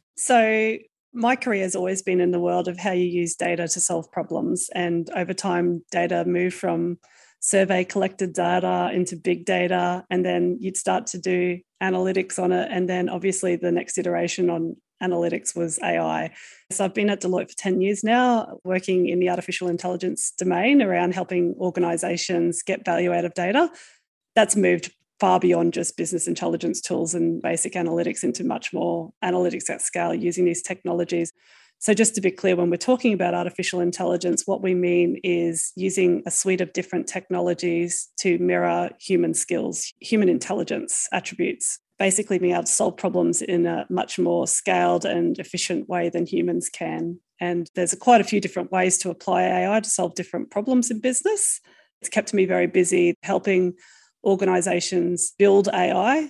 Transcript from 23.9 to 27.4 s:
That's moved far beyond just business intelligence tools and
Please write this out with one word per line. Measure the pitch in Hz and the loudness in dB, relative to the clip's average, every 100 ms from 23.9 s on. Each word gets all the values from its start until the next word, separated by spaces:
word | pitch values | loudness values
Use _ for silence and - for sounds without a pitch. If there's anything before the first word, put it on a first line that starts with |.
| _ _ _ _ - | _ _ _ _ 4
That's | 202 208 | 4 4
moved | 180 175 - _ _ - | 4 2 -2 _ _ 0
far | 196 185 | 4 4
beyond | 180 170 170 | 4 4 2
just | 170 165 - | 0 -4 -4
business | 165 175 170 | -4 -4 -4
intelligence | 170 170 170 170 - | -4 -2 -2 -2 -4
tools | - 180 165 175 | -4 -2 -2 0
and | 170 165 | 0 0